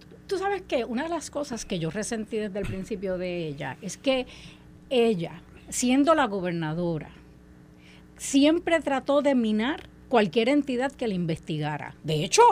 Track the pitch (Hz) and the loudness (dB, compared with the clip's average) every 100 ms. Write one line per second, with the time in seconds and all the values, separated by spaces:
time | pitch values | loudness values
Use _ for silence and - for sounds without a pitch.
0 | - - - 381 381 392 - 285 226 240 | -20 -18 -6 -2 0 -2 -2 -2 -2 -4
1 | 320 339 - - 294 226 - 185 160 185 | -2 -4 -6 -8 -6 -8 -6 -4 -4 -4
2 | 202 226 220 220 214 196 190 190 185 208 | -6 -6 -4 -6 -4 -4 -6 -6 -6 -6
3 | 190 185 180 175 160 143 143 127 196 - | -4 -4 -4 -4 -6 -6 -8 -8 -10 -6
4 | 269 262 247 - - - - - - 254 | -2 0 -2 -12 -20 -20 -20 -20 -4 2
5 | 233 196 165 165 - - - - 247 262 | 2 2 -4 -10 -20 -20 -10 -2 2 4
6 | 285 320 254 202 180 170 160 160 175 160 | 6 4 4 0 -2 -2 -2 -2 -2 -2
7 | - - - - - - - - - - | -6 -16 -20 -20 -20 -20 -20 -20 -20 -20
8 | - - - 277 285 339 - 330 285 269 | -20 -14 0 4 6 4 2 0 0 -2
9 | 262 285 285 269 220 214 233 330 - - | 0 2 4 2 2 0 0 -4 -8 -20
10 | - 196 208 226 226 294 285 240 269 - | 0 2 2 2 2 2 0 -2 -4 -4
11 | 240 185 170 165 - 151 147 147 120 - | -4 -2 -2 -4 -4 -4 -4 -6 -8 -10
12 | 147 156 185 - 466 | -4 -2 2 6 6